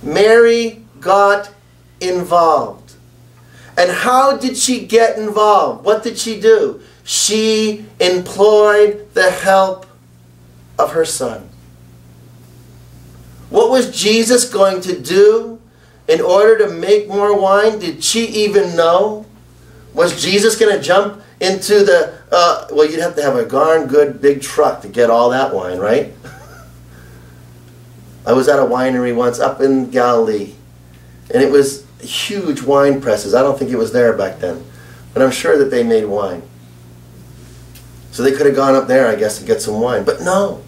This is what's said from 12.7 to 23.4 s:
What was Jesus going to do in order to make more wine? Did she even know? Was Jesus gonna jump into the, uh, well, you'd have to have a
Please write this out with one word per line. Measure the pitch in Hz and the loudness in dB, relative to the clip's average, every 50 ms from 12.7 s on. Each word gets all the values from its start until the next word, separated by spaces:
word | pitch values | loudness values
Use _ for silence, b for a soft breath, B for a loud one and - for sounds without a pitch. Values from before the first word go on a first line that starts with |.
| - - - - - - - - - - - - - - - - | -20 -20 -20 -20 -20 -20 -20 -20 -20 -20 -20 -20 -20 -20 -20 -2
What | - 208 233 226 | 0 2 2 2
was | 254 262 233 - - - | 2 0 0 -2 -4 -4
Jesus | - 208 220 226 226 220 247 240 - - - | 0 0 2 2 2 2 2 0 0 -2 0
going | 202 196 196 190 185 180 | 2 2 2 2 -2 -6
to | 185 175 - | -6 -8 -8
do | 127 - 185 190 202 214 220 226 233 233 - - - b b b b b b b b - | -6 -2 2 4 6 6 4 2 -2 -6 -14 -18 -20 b b b b b b b b -2
in | 160 165 | 0 0
order | - 180 180 196 208 220 226 220 | 2 2 2 4 6 4 4 4
to | - 170 | 2 -2
make | 170 165 175 185 208 214 208 - | -2 -8 0 0 0 0 0 -2
more | 196 202 202 208 208 190 | -4 -2 0 0 0 2
wine? | 196 190 190 202 208 220 214 214 | 2 2 2 2 2 0 0 -2
Did | 185 165 156 - - | -8 -8 -10 -6 -6
she | - - 226 233 | -4 -2 -2 -4
even | 214 214 214 208 202 - 202 190 180 170 | -4 -2 -2 -2 0 2 0 0 0 -2
know? | 170 165 165 170 185 202 214 214 214 214 - - - - _ b b b b b b b b b | 0 2 2 2 2 0 0 -4 -8 -14 -20 -20 -20 -20 _ b b b b b b b b b
Was | 156 170 170 156 - - | 0 0 0 0 -4 -4
Jesus | 180 190 202 208 226 214 - | -2 0 2 2 2 2 2
gonna | 226 208 202 - | 0 0 0 0
jump | 131 120 180 196 202 202 202 B B B B B | 0 0 0 0 0 -2 -6 B B B B B
into | - 185 190 196 - - 208 208 196 | -4 -4 -4 -4 -2 0 2 4 4
the, | 202 180 170 156 - - - - - | 4 4 2 2 -2 -6 -16 -8 -2
uh, | - 175 175 175 - - - - | 0 2 2 2 0 -2 -6 -6
well, | 151 147 151 151 | 0 0 0 0
you'd | 156 165 | 0 -4
have | 170 170 160 | -6 -4 -4
to | 151 147 | -4 -4
have | 139 123 | -2 -2
a | 123 | -2